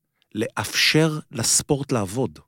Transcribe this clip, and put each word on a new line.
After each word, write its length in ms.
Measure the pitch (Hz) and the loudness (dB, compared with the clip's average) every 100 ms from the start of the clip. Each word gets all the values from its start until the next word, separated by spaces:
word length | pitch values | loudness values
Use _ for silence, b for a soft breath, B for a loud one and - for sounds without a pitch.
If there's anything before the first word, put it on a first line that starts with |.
| _ _ _ | _ _ _
לאפשר 840 | 104 113 - 104 - - 156 160 151 - | -8 -6 -6 -4 0 2 4 2 0 -8
לספורט 600 | - 113 - - 143 139 | -4 0 0 2 -2 0
לעבוד. 460 | 127 98 113 120 76 | -2 -2 -2 -4 -6